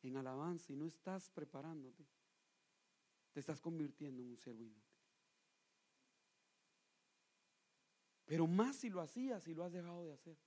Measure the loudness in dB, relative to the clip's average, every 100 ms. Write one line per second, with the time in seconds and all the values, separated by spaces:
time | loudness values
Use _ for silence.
0 | -2 -2 -2 0 0 -2 -4 -2 -2 -4
1 | -4 -4 -6 -8 -6 -6 -6 -6 -10 -14
2 | -20 _ _ _ _ _ _ _ _ _
3 | _ _ _ -8 -4 -4 -2 -2 -2 -4
4 | -8 -6 -8 -10 -10 -10 -12 -14 -20 _
5 | _ _ _ _ _ _ _ _ _ _
6 | _ _ _ _ _ _ _ _ _ _
7 | _ _ _ _ _ _ _ _ _ _
8 | _ _ 2 6 8 10 8 4 0 0
9 | -2 0 0 0 -2 -2 -2 -4 -6 -6
10 | -6 -10 -16 -18